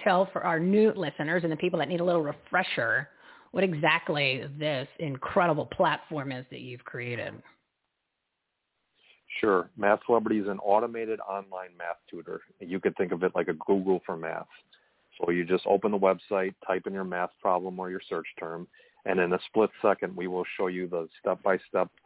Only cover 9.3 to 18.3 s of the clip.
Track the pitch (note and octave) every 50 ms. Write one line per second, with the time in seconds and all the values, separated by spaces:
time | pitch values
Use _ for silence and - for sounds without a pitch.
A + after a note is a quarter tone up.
9.3 | - - - G#2+ F#2+ F2+ F2 - _ A2+ G2+ G2+ G#2+ G#2 - - A#2+ A2+ G#2+ A2
10.3 | A2+ G#2+ F#2+ G2+ G2 F#2+ - G2+ G2+ G#2+ A#2 A#2+ A#2 A2+ A2+ A2 A2 - - G2
11.3 | G2 G2 G2 G2 F#2+ F#2 F#2 F2+ F2 F2 E2+ E2+ E2+ - _ _ F#2+ E2+ D#2 E2+
12.3 | E2+ E2 - _ _ - G2 E2 F#2 F#2 - G2 - - F#2+ E2+ F2+ E2 F#2 F2
13.3 | - F2+ E2+ F#2 E2 D#2 - - G2 G2 F#2 F#2+ F#2 F2 - - F2+ E2 E2 E2
14.3 | D#2+ E2+ - - - - _ _ - - _ _ _ _ _ _ - - F2 E2+
15.3 | F2 F2 E2+ E2 F#2 F2 - F#2+ G2+ F#2+ - G#2 G#2 G2 G2 F#2+ F#2 F2 - -
16.3 | G#2 F#2+ F#2+ F#2+ F#2+ _ - - F#2 F#2 - G#2 G2 G2 F#2+ F#2 F2+ F2+ F2+ F2
17.3 | _ _ - G2 F#2 F2+ F#2 F#2+ F#2 F2+ F#2 F#2 F#2 F#2+ - - F#2 E2 D#2+ -